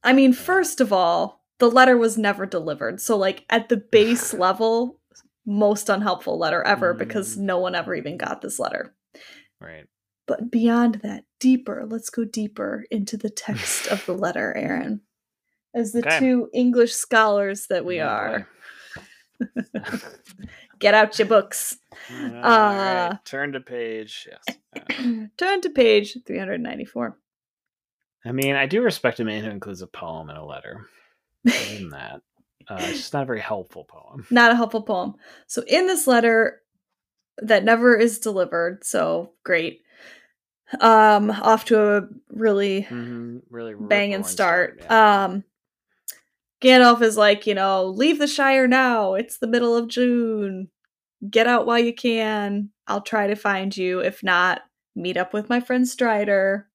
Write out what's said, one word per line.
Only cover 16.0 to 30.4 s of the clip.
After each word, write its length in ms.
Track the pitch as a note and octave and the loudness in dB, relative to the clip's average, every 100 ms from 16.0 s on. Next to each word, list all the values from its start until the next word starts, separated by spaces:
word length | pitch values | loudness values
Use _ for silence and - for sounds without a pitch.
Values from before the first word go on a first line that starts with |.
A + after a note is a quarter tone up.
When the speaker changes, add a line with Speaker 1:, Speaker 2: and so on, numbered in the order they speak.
| A#3 D#3+ | 0 2
Speaker 1:
two 300 | C4 B3+ - | 2 2 0
English 400 | - B3 A#3+ A#3 | 0 2 4 2
scholars 720 | - - A#3 A3 G3+ G3+ G3+ - | 0 0 2 4 2 0 -4 -4
that 160 | F#3 E3+ | -4 -4
we 140 | F3 | -4
Speaker 2:
Oh, 60 | D3+ | -2
Speaker 1:
are. 400 | G#2+ G2+ - G3 _ - - - - - _ _ _ | -2 -4 -6 -8 _ -20 -20 -20 -20 -20 _ _ _
Speaker 2:
boy. 60 | B3 - | -10 -10
<laughs> 80 | G#3 G#3 - A3 - - _ - - - | -10 -10 -10 -12 -12 -20 _ -20 -20 -20
Speaker 1:
<laughs> 200 | - _ | -20 _
Get 140 | G#3 | 2
out 240 | G#3+ G#3+ G#3+ | 4 2 0
your 100 | G#3 | 2
books. 500 | A3 - - - - _ - - | 2 2 -8 -10 -12 _ -20 -20
Speaker 2:
All 140 | B3+ C#4 A#3+ | -12 -10 -4
Speaker 1:
Uh, 760 | A#3+ A3+ G#3+ G3 G3 F#3 F3 | 2 4 4 2 -2 -2 -2
Speaker 2:
right. 100 | G3 - | -6 -10
Turn 280 | C3+ C#3+ | -8 -6
to 60 | C3+ | -8
page, 680 | B2+ B2 A#2 A2 G#2+ - - | -10 -8 -6 -8 -12 -16 -20
yes. 280 | - - - _ - | -16 -14 -16 _ -20
Uh, 520 | - B3 B3 A3+ G#3+ | -10 -4 -4 -4 -8
Speaker 1:
<clears throat> 60 | - | -6
turn 240 | F#4 G4 | -2 -2
to 80 | F4 | -2
page 460 | D4 A#3 G#3 G#3 B3 _ | 2 4 4 0 -12 _
three 100 | F3 | -10
hundred 240 | F#3+ - | -8 -8
ninety-four. 560 | - - - - A#2+ - _ _ _ _ _ _ _ _ _ _ A#2 | -8 -10 -12 -8 -10 -10 _ _ _ _ _ _ _ _ _ _ -10
Speaker 2:
I 60 | |
mean, 240 | C3 C#3 C#3 | -4 -2 -2
I 120 | C3+ | 0
do 160 | G3 | 0
respect 360 | A#3+ D#3+ D3 - | 0 0 -4 -4
a 40 | A2+ | -6
man 180 | G#2+ | -6
who 60 | A2 | -10
includes 320 | G2+ G2+ F#2 | -12 -12 -14
a 60 | F#2 | -16
poem 420 | - E2+ D#2+ D#2 | -14 -14 -12 -14
in 60 | |
a 100 | D2+ | -16